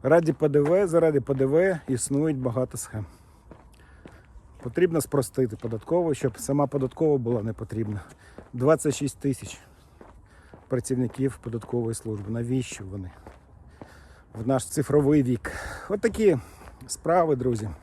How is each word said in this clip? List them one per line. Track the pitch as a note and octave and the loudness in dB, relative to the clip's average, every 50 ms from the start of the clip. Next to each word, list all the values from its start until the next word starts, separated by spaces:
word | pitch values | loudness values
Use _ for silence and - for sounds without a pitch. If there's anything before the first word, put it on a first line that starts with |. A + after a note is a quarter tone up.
| - | 6
Раді | C3 D3+ E3+ E3+ D#3 D3 | 6 6 6 6 4 0
П | - D#3 D3+ | 2 0 2
Д | C#3 D3 | 4 4
В, | C#3+ D3 E3+ F#3+ G#3 | 4 4 4 4 2
заради | F3+ D#3+ E3+ E3 D#3+ D3+ C#3 | 4 4 4 4 4 4 2
П | A#2 - C#3 | 0 0 0
Д | C3 C3+ | 0 2
В | C3+ C#3+ E3 F#3 G3 F#3 D#3 - - | 2 4 4 4 4 2 -2 -2 -4
існують | C3+ A#2+ - - C#3 C#3 D3+ D#3+ D3+ C3 | -4 -4 -2 -2 -2 0 0 0 -2 -2
багато | B2+ B2+ A#2 B2+ B2+ - - A#2+ | -2 -2 -2 -2 -4 -4 -6 -12
схем. | - - - A2+ G2+ - - - - - - - _ - - - - - - - - - - - - - - - - - - - _ - - - - | -12 -8 -8 -10 -10 -10 -14 -20 -20 -20 -20 -20 _ -20 -20 -20 -20 -20 -20 -20 -20 -20 -20 -20 -20 -20 -20 -20 -20 -20 -20 -20 _ -20 -20 -14 -12
Потрібно | B2+ A#2 - F3 F3 D#3+ D#3+ | -6 0 2 2 2 2 0
спростити | C#3 - - C#3+ B2+ - - - C3 A#2 G#2+ | -2 0 0 0 0 0 0 -2 0 0 -2
податкову, | - - A2+ A2+ G#2+ - - D#3+ F3 F3 E3 C#3+ | -6 -8 -6 -6 -6 -4 -2 0 0 2 0 -2
щоб | - - C3+ - - | 0 -2 -4 -4 -4
сама | - - C#3 C#3+ C#3+ | -4 -2 0 0 0
податкова | C3+ - C#3+ C3+ B2+ - - E3 D#3 D3 C#3 | 0 0 -2 -2 -2 -2 0 2 2 2 2
була | A#2+ A#2 A#2+ A2+ G2+ | 0 0 -2 -2 -2
не | A2+ G#2+ | -4 -6
потрібна. | - A2 - - G#2+ A2+ G#2 G#2+ G2 - - - _ - - - - - - - | -8 -10 -8 -6 -6 -4 -4 -6 -8 -8 -12 -20 _ -20 -20 -20 -20 -20 -14 -6
Двадцять | B2+ B2+ C#3 D#3+ D3+ - D#3 C3 | 0 4 4 4 4 2 -2 -2
шість | - C#3+ C3+ - - | -2 -4 -6 -6 -4
тисяч | - C#3 B2+ - - G2 - - - - - _ - - - _ - - - - - - - - - - - - - - | -4 -4 -4 -4 -6 -16 -16 -18 -20 -20 -20 _ -20 -20 -20 _ -20 -20 -20 -20 -20 -20 -20 -20 -20 -20 -20 -20 -8 -6
працівників | - B2 A#2+ - C3 B2 B2+ A2+ - - C3 C3+ B2 | -6 -4 -2 -2 -2 -2 -2 -4 -2 -2 -2 -2 -2
податкової | - - A#2 A2+ A#2 - - - A#2+ A#2 A2+ A2+ | -4 -10 -8 -8 -8 -8 -4 -4 -4 -2 -4 -6
служби. | - - A2+ G#2+ G2+ G2 F#2+ | -6 -6 -8 -8 -8 -6 -6
Навіщо | A2+ A#2 A#2+ A#2+ B2+ C3 A#2+ - - - G#2 | -6 -6 -4 -2 -2 -2 -2 -4 -10 -14 -12
вони? | F#2 F#2 G2+ F#2+ F2+ - - - - - - - - - - - - - - - - - - - - - - - _ - | -12 -10 -10 -10 -12 -14 -18 -20 -20 -20 -20 -20 -20 -20 -20 -20 -20 -20 -20 -20 -20 -20 -20 -20 -20 -20 -20 -20 _ -12
В | A2 A2 A#2+ | -8 -2 0
наш | C3+ B2+ - - | 0 0 0 -2
цифровий | - - C#3 - - D3 C#3+ C#3 D3+ D3 C3+ | -4 -4 -2 4 4 4 6 6 4 4 4
вік. | B2 B2+ A2+ - - - - - - - - - - | 4 0 -2 -2 -8 -10 -10 -10 -12 -12 -12 -6 -6
От | G3 G3+ | -6 0
такі | - A3+ F#3+ - A3 G3+ E3 B2 - - - - - - - - C3+ | 0 -2 0 4 4 4 4 4 0 -8 -20 -20 -20 -20 -20 -20 -12
справи, | B2+ - - - D#3 E3 F3+ E3+ D#3+ D3 | -12 -12 -6 0 2 4 4 4 4 2
друзі. | B2+ A#2+ B2+ A#2+ G#2+ G#2+ G#2 D#2+ - | 2 2 0 0 0 -4 -8 -10 -12